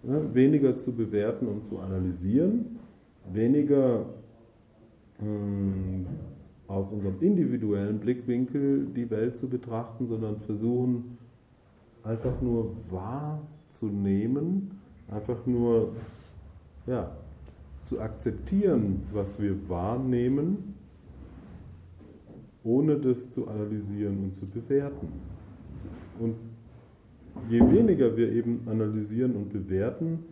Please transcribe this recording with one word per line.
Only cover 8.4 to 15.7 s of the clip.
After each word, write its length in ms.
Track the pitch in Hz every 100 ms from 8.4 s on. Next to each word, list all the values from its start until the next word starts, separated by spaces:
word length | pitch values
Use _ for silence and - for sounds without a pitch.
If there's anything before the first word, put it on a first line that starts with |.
| 127 143 139 139 139
die 160 | 120 117
Welt 260 | 110 117 123
zu 120 | 127
betrachten, 580 | 127 120 113 117 - 123
sondern 320 | 110 110 104
versuchen, 800 | - 104 117 123 127 120 - - - - _ _ _ - - -
einfach 360 | 110 113 131 127
nur 320 | 127 117 104 98 -
wahrzunehmen, 1900 | 92 98 120 151 151 - - - - 110 101 98 98 110 139 160 196 196 - - - -
einfach 340 | 104 - 117 127
nur, 420 | 120 120